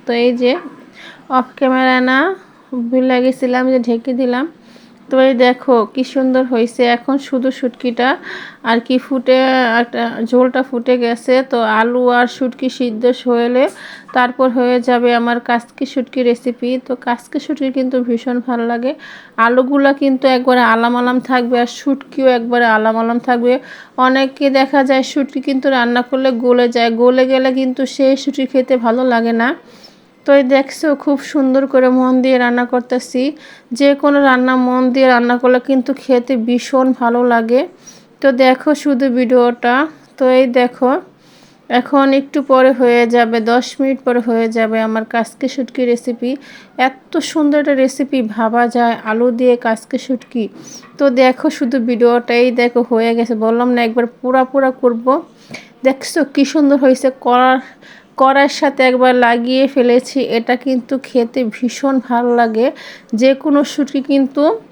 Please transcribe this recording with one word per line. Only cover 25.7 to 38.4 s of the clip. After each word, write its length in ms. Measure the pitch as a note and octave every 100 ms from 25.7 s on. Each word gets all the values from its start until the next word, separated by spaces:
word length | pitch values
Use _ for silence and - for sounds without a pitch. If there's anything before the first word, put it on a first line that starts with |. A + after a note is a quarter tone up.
| C4 A#3+ A#3+
করলে 260 | B3 C4 C4 A#3
গলে 280 | B3 B3 A#3+
যায়, 220 | A#3+ A#3 A3+
গলে 280 | B3 B3+ B3+
গেলে 240 | C4 C4
কিন্তু 280 | B3+ C4 B3+ C4
সেই 260 | - C4+ C4+
শুটকি 280 | C#4 - C4
খেতে 260 | C4+ B3+ B3+
ভালো 240 | A#3 A#3+
লাগে 320 | B3+ A#3 A#3 A#3
না। 140 | A#3+ E4+ - - - _ _ _ -
তো 60 |
এই 120 | C#4 B3+
দেখছো, 400 | C4+ C4+ - D#4+ C#4
খুব 220 | - C#4
সুন্দর 400 | - D4+ C4+ C4 C4+
করে 200 | C4 B3+
মন 240 | B3+ B3+ B3+
দিয়ে 160 | B3+ B3
রান্না 260 | A#3+ A#3+ A#3+
করতেছি। 580 | B3 B3 B3+ B3 B3+ C4+ D4 - - _
যে 180 | A#3 C#4 C#4+
কোনো 220 | D4 C#4+
রান্না 320 | C#4 B3+ B3+ B3+
মন 260 | B3 B3+ B3+
দিয়ে 160 | B3+ C4
রান্না 280 | B3 A#3+ B3
করলে 220 | B3+ B3+
কিন্তু 320 | B3 C4+ B3
খেতে 400 | C4+ - B3 A#3+ B3+
ভীষণ 480 | A3+ A#3+ - C4 C4
ভালো 280 | B3+ A#3 A#3+
লাগে। 380 | B3 A#3 A3+ B3 F4 - - - _ _
তো 100 | C#4
দেখো 320 | B3